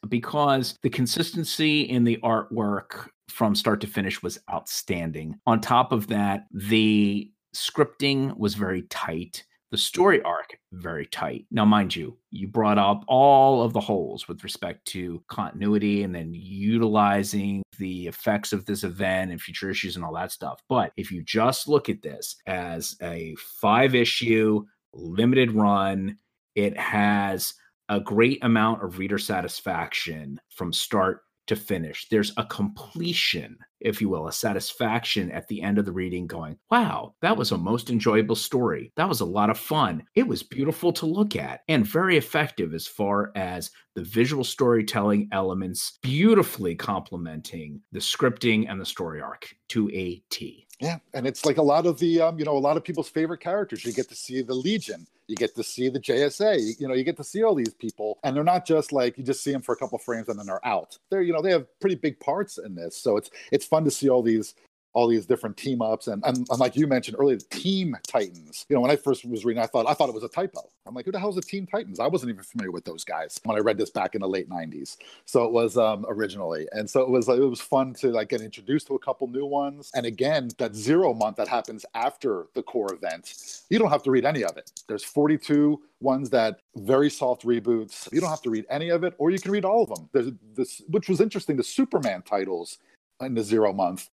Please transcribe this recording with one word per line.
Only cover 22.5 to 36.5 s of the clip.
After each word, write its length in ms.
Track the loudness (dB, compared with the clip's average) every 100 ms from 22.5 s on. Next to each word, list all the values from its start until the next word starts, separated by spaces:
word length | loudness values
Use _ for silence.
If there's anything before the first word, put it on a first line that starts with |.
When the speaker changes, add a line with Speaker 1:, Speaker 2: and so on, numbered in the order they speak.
| -6 -6 -8 -8 -8
Speaker 1:
a 320 | -10 -8 -10 -12
five-issue 1300 | -16 -2 2 4 6 4 2 0 2 4 4 2 -2 _ _
limited 580 | -14 -8 2 4 6 4
run, 680 | 4 4 4 2 0 -4 -8 _ _ _ 0
it 200 | 0 0
has 760 | -2 2 4 2 0 -2 -4 -8 _ _ _
a 100 | -4
great 440 | 0 4 4 4
amount 400 | 2 4 4 2
of 140 | -4 -6
reader 220 | -4 -2
satisfaction 1200 | -2 -2 -4 -6 -4 -4 -4 -6 -6 -8 -10 -14 _
from 240 | -8 -4
start 480 | -2 0 2 2 0 _ _ -4
to 80 | -4
finish. 520 | -2 -4 -4 -10 0
There's 220 | 0 0 -2
a 80 | -6
completion, 1120 | -4 -4 -6 -16 -8 -4 -2 -2 -2 -6 -18 -20 _
if 200 | -4 0
you 80 | 0
will, 200 | -2 -4
a 40 |
satisfaction 1000 | -4 -2 -2 -6 -4 -2 -2 -2 -2 -2
at 160 | -6 -8
the 160 | -6
end 160 | 0 0
of 60 | 0
the 60 |
reading 360 | -2 -4 -4 -6
going, 320 | -8 -10